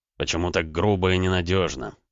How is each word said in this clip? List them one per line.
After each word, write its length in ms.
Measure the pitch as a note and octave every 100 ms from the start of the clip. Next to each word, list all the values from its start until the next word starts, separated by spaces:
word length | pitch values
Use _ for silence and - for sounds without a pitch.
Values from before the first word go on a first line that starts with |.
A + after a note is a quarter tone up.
| _ -
«Почему 340 | D2 E2 F2
так 200 | F#2 D#2+
грубо 400 | D#2+ G2+ G2 F#2
и 60 | F#2
ненадежно?» 760 | F#2 F#2 E2+ F#2+ E2 C2+ A1+ - _